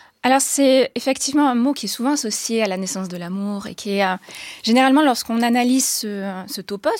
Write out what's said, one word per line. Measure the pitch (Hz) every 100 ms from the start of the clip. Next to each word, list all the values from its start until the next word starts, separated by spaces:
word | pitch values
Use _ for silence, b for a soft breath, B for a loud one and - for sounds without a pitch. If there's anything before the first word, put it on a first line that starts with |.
| B _
Alors, | 247 269
c'est | 262 - 269 262 240 240
effectivement | 262 269 - 294 285
un | 240
mot | 254
qui | 285 202
est |
souvent | - 247
associé | 294 220 - - 226
à | 208
la | 185
naissance | 185 190 185
de | 175
l'amour | 175 190 202 202 208
et | 180
qui | 208
est, | 196
euh, | 190 185 B B B B
généralement, | - 240 262 269
lorsqu'on | 302 226 - 233
analyse | 233 240 247 262 -
ce, | - 214 202 196 185 185
ce | -
topos, | - 202 294 440